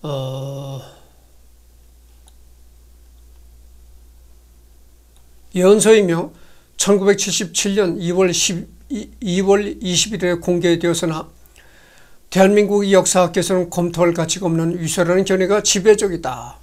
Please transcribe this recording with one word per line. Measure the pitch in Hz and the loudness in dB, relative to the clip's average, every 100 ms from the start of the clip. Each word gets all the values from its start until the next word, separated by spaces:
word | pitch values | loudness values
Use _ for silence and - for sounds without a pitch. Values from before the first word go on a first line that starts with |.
어, | 151 139 131 135 135 139 139 135 - - - _ _ - - - _ - - - - - - - - - - - - - - - - - - - - - - - - - - - _ - _ - - - _ - - - - 185 | -8 -8 -8 -10 -10 -12 -12 -14 -16 -20 -20 _ _ -20 -20 -20 _ -20 -20 -20 -20 -20 -20 -20 -20 -20 -20 -20 -20 -20 -20 -20 -20 -20 -20 -20 -20 -20 -20 -20 -20 -20 -20 -20 _ -20 _ -20 -20 -20 _ -20 -20 -20 -10 2
연서이며 | 185 214 202 220 190 165 175 - - - _ - | 4 6 6 6 4 0 -4 -12 -20 -20 _ -6
천구백칠십칠 | 185 202 190 196 202 - 196 - 202 196 | 0 2 2 0 0 -4 -4 -4 -2 0
년 | 190 180 | -2 -2
이월 | 170 175 190 | -2 0 0
십, | 165 - 175 - - - | 0 -2 -4 -8 -20 -12
이-, | 226 214 - | -12 -12 -10
이월 | 214 175 196 202 202 - | -4 -2 2 2 0 -6
이십일에 | 180 175 208 208 180 | -4 -2 -2 -2 -2
공개되어서나 | 175 175 175 175 165 175 165 170 156 - - - - - - - - - - - | -2 -2 0 0 0 0 -2 -4 -6 -10 -20 -20 -20 -20 -20 -20 -20 -20 -20 -6
대한민국 | 180 190 208 208 202 202 | 2 4 4 2 0 4
역사학계에서는 | 196 185 185 175 180 185 185 175 | 2 4 0 0 0 -2 -2 -2
검토할 | - 175 165 175 | -2 -4 0 0
가치가 | 170 160 180 190 | 0 -4 -4 -2
없는 | 165 165 175 | -2 -2 -4
유서라는 | 160 156 175 185 | -6 -2 0 0
견해가 | 190 190 185 208 | 0 0 0 0
지배적이다. | - 202 190 208 208 165 156 123 120 - | 0 0 4 4 2 -4 -8 -10 -14 -18